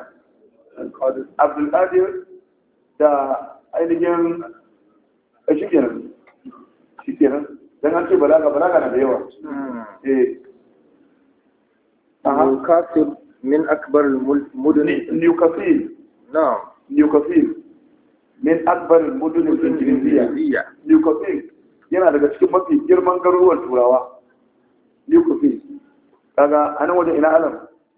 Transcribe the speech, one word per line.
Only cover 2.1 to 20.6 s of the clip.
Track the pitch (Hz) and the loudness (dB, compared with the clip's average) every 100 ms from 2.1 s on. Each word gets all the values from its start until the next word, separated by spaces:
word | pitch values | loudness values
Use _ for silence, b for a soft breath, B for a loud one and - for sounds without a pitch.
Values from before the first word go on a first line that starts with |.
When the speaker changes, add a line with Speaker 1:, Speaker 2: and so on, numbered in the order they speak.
| - - - _ _ _ _ _ - | -4 -14 -20 _ _ _ _ _ 0
Speaker 2:
da | 147 143 135 123 - - _ | 0 2 -2 -6 -10 -20 _
ainihin, | - 170 165 175 170 170 170 - - _ _ _ _ _ _ _ _ - | -6 -4 -2 -2 -2 -2 -4 -12 -20 _ _ _ _ _ _ _ _ -4
eh, | 147 | -4
shi | - | 0
kenan. | 160 120 - - - _ _ - - _ _ _ - | 0 0 -4 -14 -20 _ _ -20 -20 _ _ _ -16
Shi | - - | -12 0
kenan. | 139 143 - - _ _ | 0 0 -8 -16 _ _
Dan | 151 | -2
an | 170 - | -2 0
ce | 185 | 2
balaga, | 147 160 151 | 4 4 2
balaga | 143 180 165 | 0 2 0
na | 135 | 0
da | 127 | 0
yawa. | 131 117 95 - | 0 -2 -6 -18
Speaker 1:
Hmm. | - 139 135 120 107 95 | -14 -12 -10 -12 -16 -8
Speaker 2:
Eh. | 135 135 123 - - _ _ _ _ _ _ _ _ _ _ _ _ _ _ _ _ _ | -2 0 0 -2 -18 _ _ _ _ _ _ _ _ _ _ _ _ _ _ _ _ _
Aha. | 143 143 | -4 0
Speaker 1:
Newcastle | 139 131 - 170 - 156 147 - _ _ | 0 0 2 0 2 0 -2 -4 _ _
min | 131 151 156 | -2 -2 0
akbar | 151 135 147 | -4 0 0
al-mul-, | 143 131 127 143 - | 2 0 0 -2 -4
mudun. | 127 143 147 160 | -2 0 2 0
Speaker 2:
Ni-, | - - | -2 -4
Newcastle. | 160 170 170 165 - 185 285 - - - _ _ | 0 0 2 0 0 -4 -4 -4 -12 -20 _ _
Speaker 1:
Na'am. | 151 147 104 - _ - | -2 0 -2 -8 _ -4
Speaker 2:
Newcastle. | 143 147 - 330 339 - - - _ _ _ _ _ _ _ | 0 2 2 2 0 0 -4 -18 _ _ _ _ _ _ _
Min | 139 165 170 | -2 0 0
akbar | 175 160 165 | -2 4 2
al-mudun | 147 131 156 165 151 | 2 -2 -2 -2 0
Speaker 1:
Mudun | 135 | 0
Speaker 2:
al-injiliziyya. | - - 135 127 147 143 | -2 -2 0 0 2 2
Speaker 1:
al-injiliziyya. | 120 147 160 120 | 0 -2 -2 -4